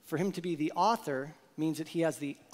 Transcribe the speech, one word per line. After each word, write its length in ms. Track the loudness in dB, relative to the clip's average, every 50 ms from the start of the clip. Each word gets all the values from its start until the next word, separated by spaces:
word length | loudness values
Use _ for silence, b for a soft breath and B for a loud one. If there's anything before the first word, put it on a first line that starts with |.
| _
For 120 | -4 -2
him 160 | 0 0 0
to 80 | 0 -2
be 140 | -4 -4 -2
the 180 | 0 -2 -2
author 600 | 2 4 4 4 4 2 0 -2 -2 -2 -4 -6 -10 -16 -20 -16 _ 0
means 180 | 0 0 0
that 120 | -2 -4 -4
he 120 | 0 2
has 160 | 2 2 2
the 200 | 0 -6 -8 -8 -10 -10 -2